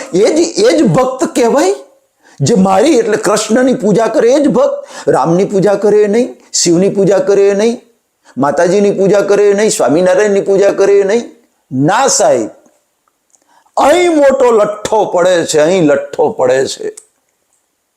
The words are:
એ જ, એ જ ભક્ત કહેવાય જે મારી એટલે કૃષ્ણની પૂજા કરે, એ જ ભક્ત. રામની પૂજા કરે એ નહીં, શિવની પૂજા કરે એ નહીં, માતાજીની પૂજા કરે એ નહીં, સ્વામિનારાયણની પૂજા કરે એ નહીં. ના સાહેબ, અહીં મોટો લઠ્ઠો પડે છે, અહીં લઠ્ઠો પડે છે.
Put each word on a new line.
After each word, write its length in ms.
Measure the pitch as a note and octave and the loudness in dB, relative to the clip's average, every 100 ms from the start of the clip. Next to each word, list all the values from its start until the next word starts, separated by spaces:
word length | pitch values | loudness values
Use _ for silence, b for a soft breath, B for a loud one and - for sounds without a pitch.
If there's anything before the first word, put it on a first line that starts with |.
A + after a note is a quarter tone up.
| B | B
એ 200 | E3+ A#3 | 0 0
જ, 260 | D#4+ F4 - | 0 -2 0
એ 180 | A3 D#4+ | 0 2
જ 60 | |
ભક્ત 520 | C4 D#3+ B3+ C4 E4+ - | 2 0 -2 -2 -4 -2
કહેવાય 400 | A#3 C4 F4+ G4+ - _ _ _ b b | 0 0 0 -4 -10 _ _ _ b b
જે 140 | C#3 A3 | 0 2
મારી 420 | F#3+ F#3+ C4+ C4 | 2 2 2 2
એટલે 200 | G#3 G#3 | 0 -2
કૃષ્ણની 560 | - G#3 - A3+ C4 | -2 -2 0 0 0
પૂજા 340 | A#3+ G3 F#3 A3 | 0 0 0 0
કરે, 260 | A3+ A#3 | 0 2
એ 60 | C#4+ | 2
જ 40 | C#4+ | 0
ભક્ત. 640 | G3+ C#4+ - - - - | 0 -2 -4 -12 -10 -2
રામની 360 | D3+ D3 E3+ G3+ | 0 0 0 0
પૂજા 280 | G3 G3 | 0 0
કરે 300 | G3+ G#3 G#3 | 0 2 2
એ 40 | G#3 | 2
નહીં, 280 | G#3+ B3+ - b | 0 -2 -6 b
શિવની 360 | - F3 E3+ G3 | -4 0 2 0
પૂજા 280 | G3+ F#3 F#3+ | 0 0 0
કરે 320 | F#3+ G3+ G3 | 0 2 2
એ 40 | |
નહીં, 280 | G3+ A3+ A#3 _ _ _ _ b - | 0 -2 -4 _ _ _ _ b -4
માતાજીની 540 | C#3 C#3+ F3+ G3 G3+ | -4 0 0 2 0
પૂજા 300 | D#3 F#3+ G3+ | 0 0 0
કરે 280 | G3 G3+ G#3 | 0 2 2
એ 40 | |
નહીં, 160 | G3+ G#3+ | 2 0
સ્વામિનારાયણની 720 | - B2 D3 F3+ F#3 G#3+ G3 | 0 0 0 0 0 0 0
પૂજા 300 | E3 G3 G3+ | 0 0 0
કરે 280 | - G3 G3+ | 2 2 2
એ 40 | |
નહીં. 280 | F#3+ A3+ - - _ _ - | 2 -2 -4 -18 _ _ -10
ના 360 | C3 D3 G#3+ C4+ | -2 0 0 0
સાહેબ, 420 | - F3+ C3 G#2+ - _ _ _ _ _ _ _ _ b b b - | 0 0 0 -2 -10 _ _ _ _ _ _ _ _ b b b -2
અહીં 400 | C4 E4+ F4+ D#4 | 0 2 2 2
મોટો 340 | C#4 C4 B3 | 2 2 2
લઠ્ઠો 540 | A3+ G#3 G#3 - G#3+ F#3 | 2 0 -4 -4 -2 -2
પડે 400 | F3+ F3 F3+ D3+ | 0 0 0 0
છે, 140 | D3+ | 0
અહીં 240 | D3+ F#3+ | 0 2
લઠ્ઠો 460 | D#3 C#3 C#3 - D3+ | 0 0 -4 -4 -4
પડે 380 | G#2 B2+ C3 B2+ | -2 -2 0 -2
છે. 280 | - - - _ _ _ _ _ _ _ _ _ | -6 -12 -12 _ _ _ _ _ _ _ _ _